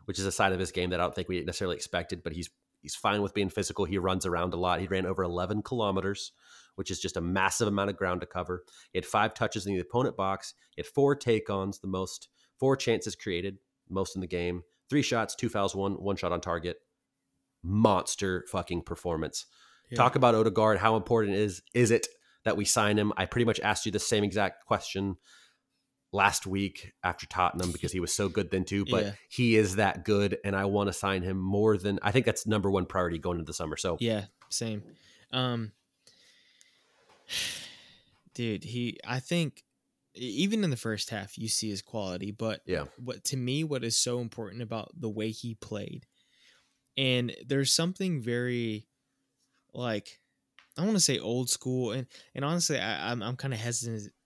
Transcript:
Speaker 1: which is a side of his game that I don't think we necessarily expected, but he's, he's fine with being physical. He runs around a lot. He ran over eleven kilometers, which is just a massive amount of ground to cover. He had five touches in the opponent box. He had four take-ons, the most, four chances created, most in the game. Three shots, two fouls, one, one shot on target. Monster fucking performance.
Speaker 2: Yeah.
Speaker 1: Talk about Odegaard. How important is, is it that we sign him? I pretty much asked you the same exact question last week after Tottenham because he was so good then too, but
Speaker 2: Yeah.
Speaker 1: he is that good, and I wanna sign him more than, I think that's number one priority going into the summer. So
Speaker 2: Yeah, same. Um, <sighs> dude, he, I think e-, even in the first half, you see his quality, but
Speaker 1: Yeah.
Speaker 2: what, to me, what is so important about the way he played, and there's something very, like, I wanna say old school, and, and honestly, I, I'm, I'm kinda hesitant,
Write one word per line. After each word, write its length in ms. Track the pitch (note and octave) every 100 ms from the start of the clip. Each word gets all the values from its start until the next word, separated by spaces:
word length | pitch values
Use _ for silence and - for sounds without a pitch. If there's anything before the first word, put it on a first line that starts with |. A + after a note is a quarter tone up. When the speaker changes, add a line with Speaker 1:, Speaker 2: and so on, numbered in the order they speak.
| -
Speaker 1:
which 140 | F2+
is 60 | G2
a 60 |
side 220 | - G2
of 60 | F#2
his 120 | F2+
game 200 | F#2 F2+
that 80 | F2
I 40 |
don't 120 | F2 F#2+
think 140 | F2+
we 140 | F#2
necessarily 320 | D2+ - F#2+ D#2
expected, 460 | - F2+ E2+ F2
but 100 | E2+
he's, 160 | D#2+ E2+ _ _ _
he's 140 | D2 -
fine 260 | A2 G#2
with 120 | G2+ G#2
being 140 | G2
physical. 360 | G#2+ F#2+ - F2
He 120 | F#2+
runs 260 | F#2 F#2 F#2
around 280 | E2+ F2+
a 40 | E2+
lot. 240 | F2+ E2+
He 60 | F#2
ran 180 | F#2+ F2+
over 180 | F#2+
eleven 380 | F2+ F2 F#2 G#2+
kilometers, 680 | - B2 G#2 F#2+ F#2+ G2+ - _ - - - -
which 160 | F#2+
is 80 | F#2
just 160 | F#2 F2+
a 40 |
massive 460 | E2+ F#2 F#2+ - G#2
amount 240 | G2+ G2+
of 60 | F#2+
ground 240 | F#2 F2+
to 60 | F2
cover. 380 | F2+ E2+ F2+ - - -
He 40 | F2+
had 60 | -
five 260 | G#2+ A2 -
touches 320 | A2+ G#2+ F#2+
in 60 | F#2+
the 60 |
opponent 360 | E2+ A#2+ C3+ -
box. 380 | F#2+ F#2+ - - _ -
He 60 |
had 60 | -
four 280 | - C#3 C#3
take-ons, 640 | B2 A2 A2 G2 F#2+ G2+
the 80 | G2
most, 420 | F#2+ F#2+ - - _ _ -
four 180 | C3+ C3+
chances 380 | - A2 A2 -
created, 440 | G#2+ F2 G2 G2 _ _ -
most 260 | F#2 F#2+ F#2+
in 60 |
the 60 | F2+
game. 360 | F2+ F2 F2 - _ -
Three 140 | D3
shots, 320 | - A#2 G#2+ -
two 140 | A#2
fouls, 260 | G#2+ G2 G2
one, 200 | G2 F#2+
one 140 | F#2+ F#2+
shot 140 | F2+
on 100 | F2
target. 360 | F2+ E2+ E2+ - _ _ _ _ _ _ _ _
Monster 840 | E2+ G#2 A2+ F#2+ - - G2 F2+ -
fucking 340 | F#2+ F2 F2
performance. 600 | - E2+ F2+ D#2+ D#2 - - _ - _ -
Speaker 2:
Yeah. 80 | A#2
Speaker 1:
Talk 180 | B2+ B2+
about 200 | B2 A2+
Odegaard. 420 | A2 G#2 A2 G2+
How 160 | A2 A2
important 400 | - A#2 G2+ G2
is, 260 | G#2 F2+ -
is 180 | A#2+ A#2
it 160 | A#2 - - _ _ -
that 120 | D#2+
we 80 | G2+
sign 320 | - G#2 G#2+
him? 140 | G#2 -
I 80 | F#2+
pretty 200 | B2 A#2
much 140 | G#2
asked 240 | G#2 G#2 A2+
you 60 |
the 80 | G2+
same 240 | - G#2+
exact 420 | G2+ G2+ G2 - -
question 520 | G#2+ - G2 G2 F2+ _ - - _ _ _ _ _ _
last 360 | G2+ G2 - F#2+
week 460 | G2 G2 - - _
after 240 | F#2 - -
Tottenham 440 | F#2+ F2+ F2 F2+
because 200 | D#2+ F2
he 80 | F#2
was 140 | E2+
so 160 | - G2+
good 220 | F#2 F2
then 140 | F#2+ F2+
too, 200 | G2+ G2
but 200 | F#2+ G2+
Speaker 2:
Yeah. 80 | G2+ -
Speaker 1:
he 260 | - A#2+ A2
is 200 | G2+ G2
that 280 | G2 - F2+
good, 340 | G2+ G2+ -
and 120 | G2+ G2
I 100 | G2
wanna 280 | G2+ G2+
sign 300 | F2+ G2 F#2+
him 140 | F2+ F#2+
more 380 | F#2 G2+ A2 G#2
than, 220 | G2+ G2
I 100 | G#2
think 140 | B2 A2+
that's 220 | - G#2+
number 240 | G#2+ G2
one 140 | G2 F2+
priority 320 | F#2+ F2 E2+
going 200 | F2+ F2
into 80 | D#2+
the 40 |
summer. 240 | - D#2+ D2+
So 220 | F#2+ E2
Speaker 2:
Yeah, 260 | A#2 G#2+ G2 _ -
same. 340 | - A#2 G#2 F2+ - _ - -
Um, 420 | B2+ B2+ A#2+ G#2+ - _ _ _ _ _ _ _ _ _ _ _ _ _ _ -
<sighs> 1080 | - - - - - - - _ _ _
dude, 300 | - A#2 G2+
he, 360 | G#2 A#2+ A#2+ - -
I 140 | B2+
think 440 | - E3+ D3+ - _ _ _ _ _ -
e-, 60 |
even 420 | B2 G#2+ G3 A3
in 60 | F#3
the 80 | B2
first 320 | A2+ G#2 -
half, 280 | A2 G2+ -
you 100 | A2
see 220 | - A2
his 120 | G2
quality, 500 | - A2+ F#2+ F2+ G2
but 300 | G#2+ A2+ G#2 -
Speaker 1:
Yeah. 200 | E2+ C#2+ -
Speaker 2:
what, 260 | B2 - -
to 120 | C3
me, 260 | B2 C#3
what 200 | D#3+ C3+
is 140 | A#2 -
so 220 | B2+ B2
important 420 | A2+ - G#2+ G#2+
about 300 | A2 A2+ - -
the 100 | A2+
way 220 | G#2+ G#2+
he 240 | A2 A#2+ A2
played, 520 | - G#2 G2+ - - _ _ _ _ _ _ _ _ -
and 380 | C3+ B2 B2 - B2+
there's 280 | C#3 C3+
something 480 | - E3+ F#3 F#3+ D#3
very, 640 | A2+ A#2+ B2 A#2+ A#2 G#2+ - _ _ _ _ _ _ _ _
like, 460 | - B2 G#2 - - _ _ _ _ _ -
I 80 | F#3+
wanna 140 | G#3
say 180 | - C3
old 300 | G2 A#2+ B2
school, 420 | - C3 B2+ A#2+
and, 160 | B2+ B2 - - -
and 100 | C#3+
honestly, 340 | F3 D#3 C#3
I, 320 | G2+ E2+ F#2+
I'm, 120 | A#2+
I'm 140 | G#2 B2+
kinda 200 | C#3 A2
hesitant, 540 | A#2 A#2 A#2 A2+ G#2 _